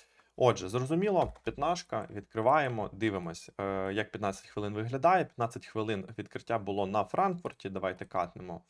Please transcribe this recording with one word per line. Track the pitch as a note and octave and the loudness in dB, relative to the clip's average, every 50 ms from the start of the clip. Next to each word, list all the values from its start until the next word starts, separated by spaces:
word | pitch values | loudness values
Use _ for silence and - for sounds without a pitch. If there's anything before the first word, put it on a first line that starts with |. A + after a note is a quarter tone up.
| - _ _ _ _ _ _ - B2+ | -20 _ _ _ _ _ _ 4 6
Отже, | B2 A2 F#2 F#2 F#2 | 6 6 4 0 -4
зрозуміло, | G#2 B2 B2+ C3 D#3+ E3+ G3 G#3+ G3 F3 C3+ G#2 - - - | -2 -2 0 0 0 2 2 2 4 4 2 2 -2 -6 -8
п'ятнашка, | A2+ A2+ - C#3+ D#3+ F3+ E3+ - - - A2 G2 - | -8 -6 -2 -2 -2 -2 -2 -4 -6 -6 -6 -6 -6
відкриваємо, | - G#2 G2 - - A2 A2 B2 C#3 D#3 C#3+ B2+ A#2+ A2+ G2+ F#2 F#2 | -8 -12 -12 -6 -4 2 4 6 6 6 4 2 0 -2 -4 -4 -4
дивимось, | G2 A2 A2 G2 F#2+ F2+ E2+ E2 - - - - - | -2 0 0 0 0 -2 -4 -6 -10 -12 -12 -6 -4
е, | G2 G2 G2 F#2+ F#2+ F#2+ G2 | -2 -2 0 0 -2 -2 -2
як | G#2+ G#2 - | -2 -2 -4
п'ятнадцять | - G2 G#2 G2+ G2 - - | -4 -4 -2 -2 -4 -4 -8
хвилин | - - G#2 G#2 G#2 G#2 | -10 -6 -4 -4 -4 -2
виглядає. | G#2 A2 A#2 B2 C3+ C#3 E3+ F#3 F#3 D#3+ | -4 -4 -4 -2 2 4 6 6 6 4
П'ятнадцять | - - - A#2 A2+ - - - | 0 -2 -2 -2 -2 -2 -6 -14
хвилин | - - A2 G#2+ G#2+ A2 G2 F#2 - A2 - | -6 -4 -2 -2 0 -2 -2 -4 -6 -8 -10
відкриття | G2+ - - - - - A#2 A2+ | -8 -8 -10 -10 -4 -2 -2 -2
було | G2 G2 G2+ G2+ G2+ | 0 -2 -2 0 0
на | F#2+ G2+ G#2+ G2 | 2 2 2 0
Франкфурті, | - - - F#3+ G3 F#3 F3 - - - - - G2+ | 2 2 2 2 2 2 -2 -6 -8 -8 -8 -8 -8
давайте | F#2+ G2 F#2 F#2 F#2 - G2+ | -4 -2 -2 -2 -2 -4 -6
катнемо | - - F#2+ F2 F2 - - F2+ F2+ E2+ F2 - _ | -4 -2 -2 -2 -2 -4 -10 -10 -10 -10 -12 -12 _